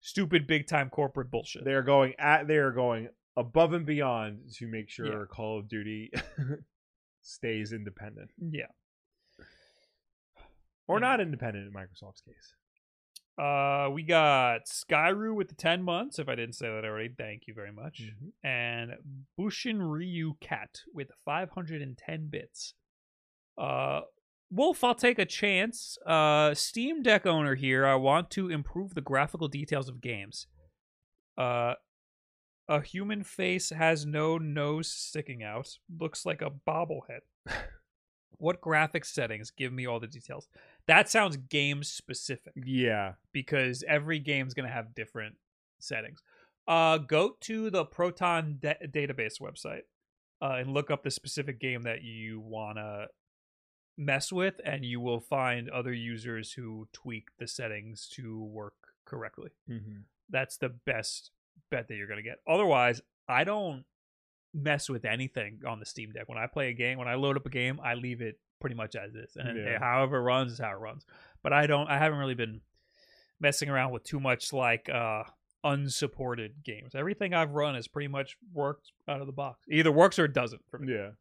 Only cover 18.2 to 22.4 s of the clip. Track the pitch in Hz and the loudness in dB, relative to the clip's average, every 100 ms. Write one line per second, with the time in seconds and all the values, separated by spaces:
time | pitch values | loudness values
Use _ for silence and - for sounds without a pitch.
18.2 | 147 - 143 127 120 117 117 - - 135 | -16 -8 -4 -2 -2 -4 -6 -10 -14 -16
19.2 | 135 - 202 - 254 220 175 151 180 170 | -16 -4 -4 -2 -2 0 0 -2 -4 -2
20.2 | 160 147 - 120 107 - - 170 135 - | -4 -4 -6 -8 -8 -16 -14 -10 -10 -10
21.2 | - 151 185 - 170 160 139 123 - 160 | -4 -2 -2 -6 -8 -6 -8 -10 -10 -8
22.2 | 156 147 | -6 -8